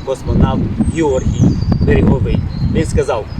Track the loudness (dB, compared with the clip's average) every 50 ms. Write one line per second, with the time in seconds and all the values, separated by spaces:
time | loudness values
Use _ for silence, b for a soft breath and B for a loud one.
0 | -6 -6 -6 -4 -4 -2 0 2 2 2 2 0 -2 -2 -2 -2 -2 0 0 0
1 | 0 2 0 0 0 0 2 2 2 2 2 2 0 0 0 0 2 2 2 4
2 | 4 2 2 2 0 0 0 -2 -2 -4 -4 -4 -2 -2 0 0 -2 0 0 0
3 | 0 0 -2 -4 -4 -6 -6